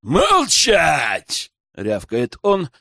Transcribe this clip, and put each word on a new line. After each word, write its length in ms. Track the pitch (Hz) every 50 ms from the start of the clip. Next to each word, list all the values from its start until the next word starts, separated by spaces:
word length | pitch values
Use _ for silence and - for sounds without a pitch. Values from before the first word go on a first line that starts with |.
«Молчать!» — 1500 | - 101 143 190 277 311 - 370 294 220 - - - 247 214 196 165 160 151 139 120 110 98 - - - - - - - _ _ _ _ _
рявкает 600 | - 98 107 107 98 - - 110 117 123 117 - -
он, 260 | - 202 202 196 175 135 _ _